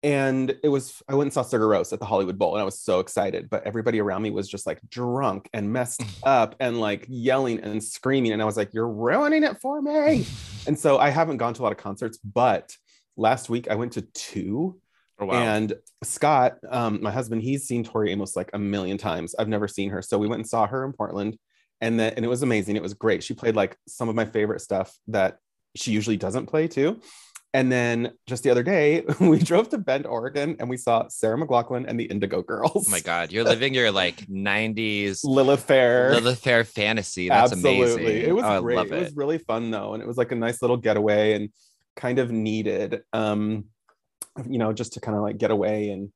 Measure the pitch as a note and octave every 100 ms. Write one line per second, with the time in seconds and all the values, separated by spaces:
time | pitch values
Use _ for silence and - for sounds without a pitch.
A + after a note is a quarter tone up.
0 | D3 C#3+ C3+ C3 C3 C3+ D3+ C#3 C3 -
1 | - C3+ C#3 C#3 B2 B2 G#2+ G2+ F2+ G#2+
2 | - G2+ F#2+ F#2+ F#2 F#2+ G2 - - F#2
3 | F#2 - G2 F#2 F2 G#2+ - A2+ A2 A2+
4 | G#2 F#2+ G#2+ G#2 G2 G2+ - D#2+ - -
5 | B2 B2 C3+ F#2+ - A2+ G#2 A#2+ B2 -
6 | A2+ F#2+ - C3+ A2 - B2+ A#2 G#2+ G2+
7 | - B2+ A#2+ C3 C3 A2+ - G#2+ G#2+ -
8 | B2+ C3+ A#2+ G#2+ G#2+ G#2+ G2+ A2 A#2 G#2+
9 | A#2 F#3 D4 D#4 D4+ G#3 B3+ D4 C#4+ D4+
10 | D4 D#4 - - - - - D3 D#3+ C#3
11 | C#3+ C#3+ E3 C3+ A#2+ A2+ A#2+ G#2 G#2 G2+
12 | A#2 G#2+ G#2 G#2 B2 F#2+ - - _ _
13 | _ - A2 B2 - A#2 A#2+ G#2+ B2 B2
14 | - - - G#2 F2+ A2 F3+ F#3 _ _
15 | _ _ G2+ A#2 A#2 G#2+ G#2+ - _ _
16 | - - D3 D3 B2+ - - B2 A#2 G#2
17 | G#2 A2+ A#2+ A2+ A2+ C#3 - A#2+ A2+ A2+
18 | G#2+ F#2+ F#2+ - F#2 G#2 G2+ G2+ F#2 G2+
19 | G#2 E2+ E2+ - A2 G#2+ G2+ - G2+ F#2+
20 | - - G#2+ A#2 A2+ A#2+ G#2 C3 C3+ C3+
21 | G#2 G2 G2+ G#2+ _ _ _ _ A#2 A2+
22 | A2 B2+ A#2 B2 C3+ A2 G2 G#2 E2+ G2+
23 | A2 F#2 - A#2 A#2+ G#2+ G2 - - -
24 | A#2 A2 G#2+ A2 G#2 G#2 - G2 F#2+ -
25 | - A2 F#2+ - _ _ _ - - G#2+
26 | G#2+ G#2+ F#2+ A2 A2 D#3 D#3+ E3 C#3+ A3+
27 | - - - - _ C3+ C3 B2+ A#2+ A#2
28 | A#2 - - B2+ C3 B2 B2+ F#3+ D3 E3
29 | - D3 F#3 D#3+ E3 E3+ A#3 C#4+ F#3 C3+
30 | C#3+ A#2 B2 C#3+ C#3+ E3 B2 B2 - A2+
31 | - - A2 A2+ D#3 B2 A#2 B2 C3 A#2
32 | A#2 G#2 G2+ F#2 F2+ A2 F3 - G3 F2+
33 | F2 E2+ E2+ F#2+ A#2 A2+ C3+ C3 A#2 G2
34 | F2+ E2 - F#2+ G2+ G2+ A2 A2 A2 G#2
35 | G2+ F#2+ C#3+ C3+ C3 C#3 - C3+ B2 B2
36 | B2+ A#2+ A#2 B2+ - A#2 A#2 - G#2 A2+
37 | G2 - F2+ - A#2+ G2+ A2 B2+ B2 A#2
38 | E2 G#2+ C3+ F3+ G#2+ G2+ A#2 B2 F3+ -
39 | F3+ D3 C#3 D#3+ D#3+ A2+ A#2 A2 G#2 G#2+
40 | A2 A#2+ A#2+ B2 A2+ A#2 B2 B2 A2+ G#2
41 | G#2+ G#2 G#2+ G#2+ G#2 _ _ _ _ -
42 | B2+ B2+ B2 A2+ A2 A2 G#2+ F#2+ G2+ -
43 | _ A2 G#2+ G#2 G#2 A2 G2+ _ _ _
44 | _ _ - - A#2+ C3 A2 G#2+ A#2 -
45 | - G#2+ G#2 G#2+ G#2 G#2+ G#2+ G#2+ G#2 G2
46 | G2